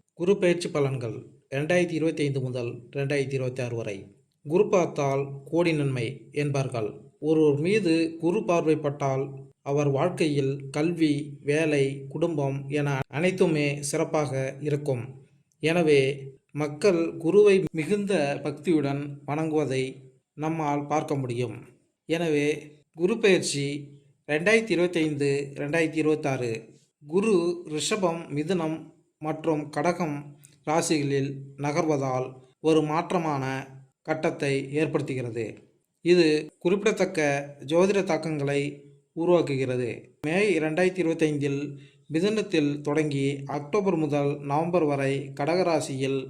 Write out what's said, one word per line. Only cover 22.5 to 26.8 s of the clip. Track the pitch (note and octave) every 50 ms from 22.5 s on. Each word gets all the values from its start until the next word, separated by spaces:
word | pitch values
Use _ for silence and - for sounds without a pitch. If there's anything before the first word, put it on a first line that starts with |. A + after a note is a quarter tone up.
| D#3 - - - - - _ _ -
குரு | D#3+ E3+ G3 A3+
பெயர்ச்சி | A3+ - G3+ F3+ E3 - - - C#3+ C#3 C#3 C#3+ D3 - - - - _ _ _ _ _ -
ரெண்டாயிரத்தி | D3 D3+ F3 G#3 A3+ A3+ A3 A3 E3+
இருபத்தைந்து, | E3 F3+ F3 F3 E3 D#3 D#3 D3 C3+ C#3+ C#3+ C#3 C#3+ C#3+ C#3+ C#3
ரெண்டாயிரத்தி | - D3 D3 D#3+ E3 E3 D3+ D3+ D#3
இருபத்தாறு | D3 D#3 D#3 D3+ D3+ C#3+ C3+ B2 B2 A#2 A2+ A2+ - - - _